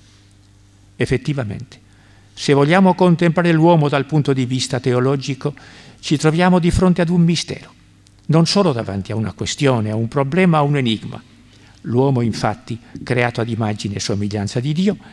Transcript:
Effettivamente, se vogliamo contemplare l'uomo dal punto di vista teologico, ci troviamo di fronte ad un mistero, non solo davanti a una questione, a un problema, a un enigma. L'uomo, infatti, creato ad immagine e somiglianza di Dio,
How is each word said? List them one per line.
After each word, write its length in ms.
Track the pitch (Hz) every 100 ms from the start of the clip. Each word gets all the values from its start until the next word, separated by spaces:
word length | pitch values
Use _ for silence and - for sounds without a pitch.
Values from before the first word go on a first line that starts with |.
| _ _ _ _ _ _ _ _ _ -
Effettivamente, 840 | 123 127 - 143 110 - 123 - _ _ _ _ _
se 180 | - -
vogliamo 420 | 139 143 180 190
contemplare 580 | 180 185 170 170 165 170
l'uomo 360 | 160 160 170 147
dal 160 | 143
punto 300 | 131 156 139
di 100 | 135
vista 360 | 123 127 - 131
teologico, 760 | 131 123 127 139 131 131 147 143 - - - -
ci 180 | - 143
troviamo 400 | 156 156 180 180
di 120 | 170
fronte 300 | - 185 175
ad 80 | 170
un 140 | 180
mistero, 500 | 170 165 - - - - _ _ _ _ -
non 200 | 156 165
solo 260 | 202 190
davanti 400 | 120 107 98 95
a 40 | 107
una 160 | 107
questione, 580 | - 104 - 143 127 107
a 60 | 107
un 120 | 113
problema, 480 | 143 135 170 185 160
a 60 |
un 160 | 143 147
enigma. 440 | 123 107 - - - - - - - -
L'uomo, 400 | - 117 139 131
infatti, 560 | 117 - 117 107 - 117 - -
creato 400 | - 123 120 120
ad 80 | 117
immagine 460 | 113 110 104 104 98
e 40 |
somiglianza 600 | - 101 104 104 98 -
di 120 | 127
Dio, 240 | 151 190 196 -